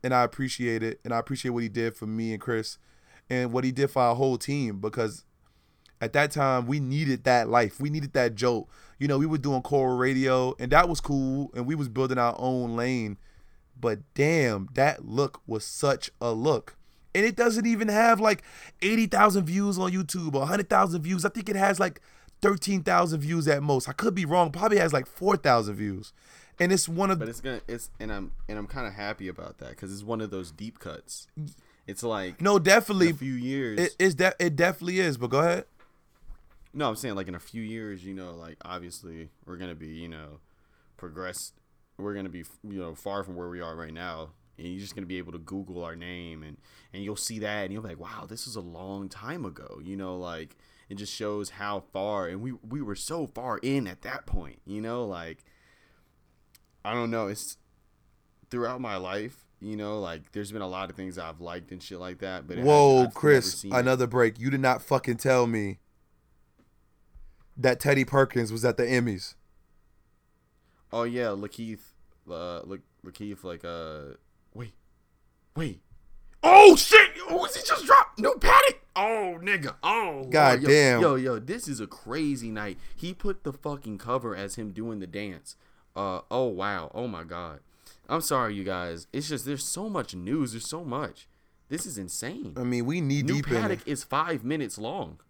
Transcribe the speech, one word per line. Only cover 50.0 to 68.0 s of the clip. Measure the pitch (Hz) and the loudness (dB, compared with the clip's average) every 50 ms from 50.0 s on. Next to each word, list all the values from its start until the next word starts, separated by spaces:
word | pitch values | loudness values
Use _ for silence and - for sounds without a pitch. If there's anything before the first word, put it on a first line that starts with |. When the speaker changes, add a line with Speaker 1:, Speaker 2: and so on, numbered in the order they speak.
| 95 92 92 90 | -8 -8 -10 -10
Speaker 2:
like, | 90 87 85 80 80 73 - _ _ _ _ _ _ _ | -10 -10 -10 -12 -12 -14 -18 _ _ _ _ _ _ _
it | 98 | -16
just | 98 104 98 | -14 -12 -12
shows | - - 110 104 104 104 101 - | -10 -8 -6 -6 -4 -6 -8 -10
how | - - 101 104 104 95 92 _ | -10 -10 -8 -6 -6 -8 -10 _
far, | _ 98 98 104 104 101 92 85 | _ -6 -4 -4 -4 -4 -4 -6
and | 90 98 | -8 -8
we, | 113 131 | -10 -10
we | 127 - - 107 131 151 | -12 -12 -14 -12 -10 -8
were | 139 104 101 | -8 -8 -8
so | - - - 156 170 151 | -8 -8 -8 -6 -6 -8
far | - _ - 123 127 110 - | -8 _ -10 -6 -6 -6 -4
in | - 127 139 139 120 | -2 -2 -2 0 -2
at | 92 92 - | -4 -10 -12
that | - 120 131 139 - | -12 -12 -12 -12 -8
point, | - - 104 85 69 60 _ _ | -4 -4 -4 -4 -6 -18 _ _
you | - 101 107 | -12 -10 -10
know, | 110 113 117 123 120 | -8 -6 -6 -6 -6
like, | 104 92 85 85 82 80 _ _ _ _ _ _ _ _ _ _ _ _ _ _ _ _ _ _ _ _ _ _ _ _ _ _ _ _ _ _ | -8 -8 -10 -10 -12 -14 _ _ _ _ _ _ _ _ _ _ _ _ _ _ _ _ _ _ _ _ _ _ _ _ _ _ _ _ _ _
I | 101 | -6
don't | 113 120 120 117 | -4 -4 -4 -2
know, | 113 113 110 98 | -2 -4 -4 -4
it's | 104 - - - - _ _ _ _ _ _ _ _ _ _ _ _ _ _ _ _ _ _ _ | -6 -8 -12 -14 -16 _ _ _ _ _ _ _ _ _ _ _ _ _ _ _ _ _ _ _
throughout | 127 123 120 117 127 127 | -6 -6 -4 -6 -6 -8
my | 127 113 101 | -8 -8 -6
life, | 92 92 90 95 104 107 123 135 _ _ _ _ _ | -6 -6 -6 -6 -6 -6 -8 -12 _ _ _ _ _
you | - 104 110 | -12 -12 -10
know, | 104 104 104 107 107 | -8 -8 -6 -6 -6
like, | 98 85 82 80 78 _ | -6 -8 -10 -12 -14 _
there's | _ 104 104 98 | _ -10 -10 -8
been | 107 113 | -10 -10
a | 98 92 | -8 -8
lot | 92 92 95 87 | -8 -8 -8 -10
of | 92 | -10
things | - 92 92 87 90 | -12 -12 -12 -10 -10
I've | 85 80 80 80 | -12 -12 -12 -12
liked | 87 85 87 90 87 - | -12 -12 -12 -12 -12 -14
and | 95 90 | -18 -18
shit | - - 98 87 | -16 -16 -14 -12
like | 90 92 92 90 | -12 -12 -12 -10
that, | 98 95 92 90 69 | -10 -10 -10 -10 -10
but | - - 101 | -10 -8 0
it | 123 | 4
Speaker 1:
Whoa, | 143 147 | 6 8
Speaker 2:
hasn't, | 147 143 139 135 131 | 8 8 8 8 8
I've | 127 | 6
never | 123 - - | 4 0 0
Speaker 1:
Chris, | - 151 147 131 117 - - | 6 6 6 6 4 0 -6
Speaker 2:
seen | - - 101 | -8 -8 0
it. | - 123 | 0 2
Speaker 1:
another | 123 127 131 127 127 | 4 4 2 2 0
break. | 117 117 127 120 113 107 110 | 0 2 2 2 2 2 -2
You | 113 135 | -4 -2
did | 135 135 | -2 2
not | 135 127 127 120 | 2 2 2 0
fucking | - - 139 127 - - 120 | 0 -2 -2 -2 0 -2 -4
tell | 113 - 135 131 127 123 | -2 2 2 4 4 4
me | 117 113 110 104 98 98 - _ _ _ _ _ _ _ _ _ _ _ _ _ _ _ _ _ _ _ _ _ _ _ _ _ _ _ - - - - _ - _ - | 2 0 -2 -2 -4 -6 -10 _ _ _ _ _ _ _ _ _ _ _ _ _ _ _ _ _ _ _ _ _ _ _ _ _ _ _ -20 -20 -20 -20 _ -20 _ -10
that | - 127 131 123 - | 0 2 2 2 4
Teddy | - 143 143 139 | 2 2 4 4